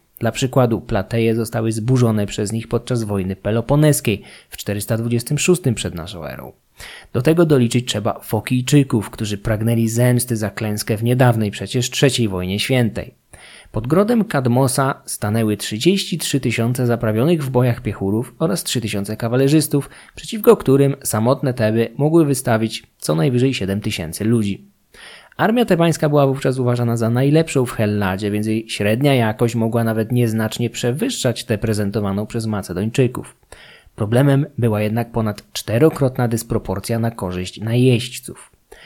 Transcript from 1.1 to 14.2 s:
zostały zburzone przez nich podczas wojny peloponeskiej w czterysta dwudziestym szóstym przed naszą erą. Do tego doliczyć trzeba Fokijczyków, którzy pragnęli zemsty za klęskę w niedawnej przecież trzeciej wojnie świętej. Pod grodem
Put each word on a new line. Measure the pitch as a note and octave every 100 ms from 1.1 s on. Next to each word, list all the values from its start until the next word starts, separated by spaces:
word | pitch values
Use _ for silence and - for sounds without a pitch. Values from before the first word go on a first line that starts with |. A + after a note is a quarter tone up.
| A#2 A2+ A2+
zostały | A2+ A2+ A2+
zburzone | A2 A2+ B2+ A#2 G#2+ G#2
przez | - G2+
nich | A2+ G#2+
podczas | A#2 - B2
wojny | G#2+ G2+ F#2 F#2+
peloponeskiej | G2+ A2+ A2+ D3 D3+ C#3 - G2 - - _
w | -
czterysta | - G2+ - A2+
dwudziestym | A#2 A#2 - D3
szóstym | - F3+ C3 A2
przed | F2+ E2+
naszą | E2+ F#2 D2
erą. | C2 B1+ - _ - - - -
Do | -
tego | D#3+ E3+ D#3+
doliczyć | C#3 A#2+ B2 B2
trzeba | G#2+ G#2 -
Fokijczyków, | - A2 - B2+ B2+ D3 C3+ A#2 G2
którzy | - G#2 G2+
pragnęli | - G#2+ A2+ A2+ A2+
zemsty | A2+ B2 B2 - A2+
za | G#2
klęskę | - G#2+ G#2 - G#2+
w |
niedawnej | A#2 B2 B2 A2 G#2
przecież | - G2 B2 A#2+
trzeciej | - C#3 B2+ G#2+
wojnie | F#2 F2+ G2+
świętej. | - B2+ A2+ G2 - - _ - - - -
Pod | A2 A#2+
grodem | E3 G#3+ A#3+